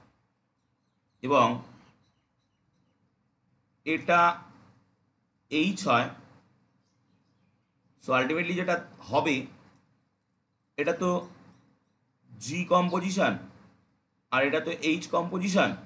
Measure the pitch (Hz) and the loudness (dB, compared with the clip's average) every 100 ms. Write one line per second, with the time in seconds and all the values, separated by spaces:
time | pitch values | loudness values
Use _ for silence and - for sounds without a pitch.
0 | _ _ _ _ _ _ _ _ _ _ | _ _ _ _ _ _ _ _ _ _
1 | _ _ 127 139 120 123 - - - _ | _ _ 2 4 4 0 -10 -20 -20 _
2 | _ _ _ _ _ _ _ _ _ _ | _ _ _ _ _ _ _ _ _ _
3 | _ _ _ _ _ _ _ _ 147 160 | _ _ _ _ _ _ _ _ -4 -2
4 | - 170 170 - - - - _ _ _ | 2 4 4 2 -8 -20 -20 _ _ _
5 | _ _ _ _ - 151 185 185 139 120 | _ _ _ _ -4 0 0 0 2 2
6 | 127 - - - _ _ _ _ _ _ | 0 -8 -20 -20 _ _ _ _ _ _
7 | _ _ _ _ _ _ _ _ _ _ | _ _ _ _ _ _ _ _ _ _
8 | - 127 131 165 175 180 175 - - - | -2 0 0 -2 -2 -2 -2 -4 -6 -18
9 | 98 139 160 131 131 - - _ _ _ | -4 0 0 -2 -6 -16 -20 _ _ _
10 | _ _ _ _ _ _ _ - 147 170 | _ _ _ _ _ _ _ -4 -2 0
11 | 180 175 - - - - _ _ _ _ | 0 -2 -4 -16 -20 -20 _ _ _ _
12 | _ _ _ - 123 170 175 180 180 185 | _ _ _ -14 -8 -6 2 2 4 0
13 | 190 185 131 95 - - - _ _ _ | -2 0 0 0 -8 -20 -20 _ _ _
14 | _ _ _ 127 139 156 160 - 156 175 | _ _ _ 0 2 0 -2 -2 -2 -2
15 | - 170 175 185 190 180 113 98 | -2 -4 -2 -4 0 2 2 -2